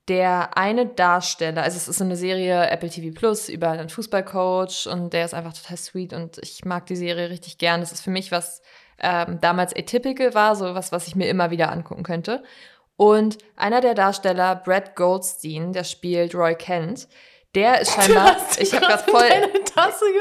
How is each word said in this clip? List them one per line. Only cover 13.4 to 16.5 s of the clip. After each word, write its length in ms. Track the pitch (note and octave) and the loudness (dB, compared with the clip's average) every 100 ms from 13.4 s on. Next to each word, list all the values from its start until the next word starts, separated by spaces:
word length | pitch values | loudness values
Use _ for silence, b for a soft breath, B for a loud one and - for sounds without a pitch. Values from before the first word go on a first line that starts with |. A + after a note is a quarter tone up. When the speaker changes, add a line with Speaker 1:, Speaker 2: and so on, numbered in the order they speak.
| _ - | _ -6
Speaker 1:
einer 240 | G#3 A#3+ | 0 2
der 140 | B3 | 2
Darsteller, 640 | G#3 G3 G3 G3 F3+ F#3 F#3 | 4 2 2 -2 0 0 0
Brad 400 | F3+ F#3 F#3+ - | 0 0 -2 0
Goldstein, 760 | F3+ F#3+ F#3+ - D#3 D#3 F3 | 0 0 -4 -10 -10 -8 -6
der 120 | F#3 | -6
spielt 500 | E3+ - F3 F3 E3+ | -8 -8 -2 0 0
Roy 220 | F3 E3 | 0 0